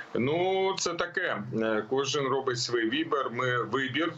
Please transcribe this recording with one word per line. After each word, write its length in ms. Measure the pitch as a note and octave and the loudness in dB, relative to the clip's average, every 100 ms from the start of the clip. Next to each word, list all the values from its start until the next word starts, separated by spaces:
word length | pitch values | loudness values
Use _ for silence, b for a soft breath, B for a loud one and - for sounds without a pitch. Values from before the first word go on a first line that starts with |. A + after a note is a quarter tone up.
| B - | B 0
Ну, 580 | B2 D#3+ F#3 F#3+ F#3+ F#3+ | 0 2 2 2 2 0
це 160 | - | -2
таке. 500 | E3+ F3 F3+ F3 A#2 - A2 | 0 -2 -2 -2 -2 -4 0
Е, 220 | A2 A2 G#2 | 2 0 0
кожен 380 | C3 C#3 D3 C3+ | 0 0 0 0
робить 320 | C3+ B2+ B2 | 0 0 -2
свій 300 | - A#2+ A2+ | 0 2 2
вибір. 400 | C#3 D#3+ C#3+ B2+ | 0 0 0 0
Ми, 320 | A#2 B2+ B2 | 0 0 0
вибір. 500 | G#2+ B2 C3 C3 E3 | 0 0 0 0 0